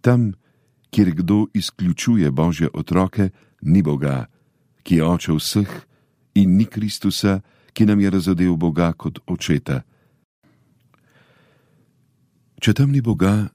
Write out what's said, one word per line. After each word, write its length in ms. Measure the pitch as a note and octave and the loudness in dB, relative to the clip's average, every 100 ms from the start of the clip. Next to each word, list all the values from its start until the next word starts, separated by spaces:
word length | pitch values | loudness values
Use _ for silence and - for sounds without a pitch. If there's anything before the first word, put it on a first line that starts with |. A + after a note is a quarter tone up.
Tam, 320 | B2 B2 A2+ F#2+ _ _ _ _ _ | 2 2 0 -4 _ _ _ _ _
kjer 160 | - F#2 D#2+ | 0 2 0
kdo 320 | F2 G#2 G#2+ | 0 0 0
izključuje 760 | G#2 - - F2+ - - A#2 D2+ | -4 -6 -4 -4 -2 0 2 2
božje 380 | C2+ E2 D#2 D#2+ | 0 -2 0 -4
otroke, 560 | - D#2 F2+ F#2 - F#2+ _ _ _ | -4 -2 -2 0 -2 -4 _ _ _
ni 200 | - F#2 | 2 2
Boga, 480 | D#2 C#2+ C#2+ C2 A#1 _ _ _ _ _ | 2 -2 -2 -4 -8 _ _ _ _ _
ki 120 | - E2+ | 0 2
je 100 | D#2+ | 2
oče 280 | F2 - | 0 0
vseh, 380 | D#2 - G#2 G2+ - _ _ _ _ _ G2+ | -2 -2 -4 -4 -8 _ _ _ _ _ 2
in 220 | F#2+ F#2 | 4 4
ni 80 | G#2+ | 0
Kristusa, 760 | A2 G#2+ - G2 - G2+ G2 - _ _ | -4 -8 -4 -6 -2 -2 -2 -6 _ _
ki 120 | - G#2+ | 0 2
nam 140 | G2+ | 4
je 100 | G2 | 2
razodel 460 | F#2+ F2 F2+ F2+ E2 | 0 0 0 0 2
Boga 380 | E2+ D#2 E2+ | 0 0 -2
kot 260 | D#2+ D#2+ - - | -2 -10 -12 -10
očeta. 560 | F2 - D2 - C2+ - _ _ _ _ _ _ _ _ _ _ _ _ _ _ _ _ _ _ _ _ _ _ _ _ _ _ - | -8 -2 -2 -2 -8 -8 _ _ _ _ _ _ _ _ _ _ _ _ _ _ _ _ _ _ _ _ _ _ _ _ _ _ -4
Če 120 | A2+ | 0
tam 200 | G#2+ C#3+ | 2 2
ni 80 | C#3 | 0
Boga 480 | A#2 G#2 F#2+ G#2 G2+ | -2 0 2 0 -2